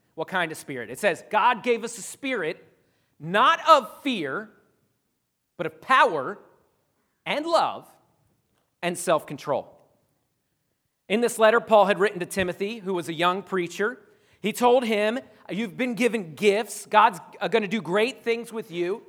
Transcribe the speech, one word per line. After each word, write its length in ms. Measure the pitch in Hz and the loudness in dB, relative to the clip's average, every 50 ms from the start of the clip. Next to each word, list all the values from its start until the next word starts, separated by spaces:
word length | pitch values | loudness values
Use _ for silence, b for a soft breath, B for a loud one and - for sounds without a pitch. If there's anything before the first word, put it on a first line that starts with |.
| _ _ _ | _ _ _
What 120 | 160 156 | -10 -8
kind 240 | - 185 185 170 160 | -4 -2 -2 -2 -2
of 60 | 151 | -6
spirit? 320 | - - - 135 123 113 101 | -10 -12 -10 -10 -10 -10 -10
It 100 | 135 - | -8 -2
says, 240 | 208 196 160 - - - | 0 0 0 0 -6 -2
"God 320 | 208 208 202 247 247 202 | 0 2 4 2 2 2
gave 220 | - 247 233 220 220 | 0 0 0 0 -2
us 140 | 226 - | -8 -12
a 60 | 190 - | -12 -14
spirit, 600 | - - - 269 262 254 202 160 156 190 - - _ _ _ _ _ _ _ _ _ _ _ | -14 -14 -8 -6 -4 -4 -2 -2 -4 -6 -8 -14 _ _ _ _ _ _ _ _ _ _ _
not 480 | 147 165 190 214 254 302 330 330 - | -8 -2 2 4 4 4 2 2 6
of 340 | 311 311 277 220 - - - - | 6 6 6 4 -2 -10 -8 -6
fear, 480 | 277 240 190 147 131 143 196 220 - _ _ _ _ _ _ _ _ _ _ _ _ _ _ _ _ _ _ _ _ _ | -4 -4 -2 -4 -4 -6 -8 -10 -12 _ _ _ _ _ _ _ _ _ _ _ _ _ _ _ _ _ _ _ _ _
but 80 | - 160 | -6 -6
of 160 | 156 - - | -6 -8 -10
power 580 | - - 262 277 294 226 165 143 127 165 202 - - _ _ _ _ _ _ _ _ _ _ _ _ _ _ _ _ | 0 2 4 6 6 4 2 -2 -6 -6 -10 -12 -18 _ _ _ _ _ _ _ _ _ _ _ _ _ _ _ _
and 200 | 160 196 285 311 | -4 -4 -4 -2
love 420 | 330 330 294 170 120 98 156 - - _ _ _ _ _ _ _ _ _ _ _ _ _ _ _ _ _ _ | 0 0 2 2 0 -4 -8 -14 -20 _ _ _ _ _ _ _ _ _ _ _ _ _ _ _ _ _ _
and 160 | 180 175 175 | -6 -6 -4
self-control." 720 | - - 185 160 147 - - 147 135 - 151 131 101 - - - _ _ _ _ _ _ _ _ _ _ _ _ _ _ _ _ _ _ _ _ _ _ _ _ _ _ - | -2 0 0 0 0 0 -6 -12 -10 -4 -4 -4 -4 -4 -8 -18 _ _ _ _ _ _ _ _ _ _ _ _ _ _ _ _ _ _ _ _ _ _ _ _ _ _ -2
In 120 | 190 233 | 0 0
this 160 | 240 226 233 | 0 -2 2
letter 220 | 214 220 214 220 233 | 4 4 6 6 4
Paul 260 | 226 - 226 208 190 | 4 6 6 6 6
had 140 | 196 202 170 | 6 4 2
written 200 | 196 214 208 175 | 0 0 0 -4
to 60 | 175 | -8
Timothy, 540 | - - 196 185 180 170 - 196 208 233 226 | -6 -4 -2 -2 -2 -4 -4 -6 -6 -6 -8
who 140 | 180 190 190 | -8 -6 -6
was 160 | 175 160 165 | -4 -6 -6
a 40 | 165 | -2
young 300 | 147 170 180 180 202 190 | 0 0 0 0 -2 -4
preacher, 560 | - 190 185 175 165 - - 202 233 254 - _ b b b b b b b - | -4 -4 -4 -4 -4 -4 -4 -4 -4 -4 -8 _ b b b b b b b -6
he 100 | 214 208 | -6 -2
told 300 | - 240 247 240 262 247 | 2 4 6 6 4 4
him, 360 | 220 226 202 208 214 214 269 B B B B B - | 2 0 0 0 0 -2 -4 B B B B B -10
"You've 280 | 156 202 233 190 156 | -6 -6 -6 -6 -4
been 180 | 151 254 247 233 | -6 -4 -4 -2
given 400 | 185 247 233 202 226 180 160 143 | 0 0 0 0 -2 -6 -8 -6
gifts. 500 | 127 202 208 196 214 233 - - - - | 0 2 2 2 2 -2 -6 -10 -14 -8
God's, 340 | - 214 214 214 240 185 160 - - - - | 2 4 4 4 4 2 -4 -12 -20 -10 -8
uh, 80 | 202 | -4
gonna 200 | 175 202 226 208 | 0 0 0 0
do 140 | 180 214 220 | 0 -4 -6
great 420 | 151 165 180 208 226 262 - - - | -4 -2 0 0 0 0 -2 -4 -4
things 280 | 240 233 233 226 226 | -4 -4 -4 -6 -10
with 180 | 214 226 - - | -10 -12 -10 -8
you. 320 | 165 175 175 180 214 - - | -6 -4 -4 -4 -4 -8 -10